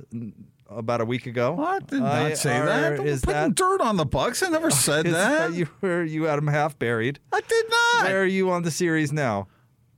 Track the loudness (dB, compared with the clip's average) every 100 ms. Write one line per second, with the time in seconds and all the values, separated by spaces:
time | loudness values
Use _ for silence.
0 | -14 -12 -12 -14 -20 _ -14 -8 -4 -2
1 | 0 -2 -4 -2 0 0 -2 -4 -4 -2
2 | 0 0 0 -2 0 0 0 0 0 0
3 | -2 -2 0 0 0 2 2 2 2 0
4 | 0 0 0 0 0 2 2 2 2 2
5 | 2 2 2 2 0 -2 -4 -4 -2 0
6 | -2 -2 0 0 0 0 0 -2 -2 0
7 | -2 -4 _ -4 0 0 2 2 2 2
8 | 2 2 2 2 0 0 -2 0 0 2
9 | 0 0 0 0 -4 _ _ _ _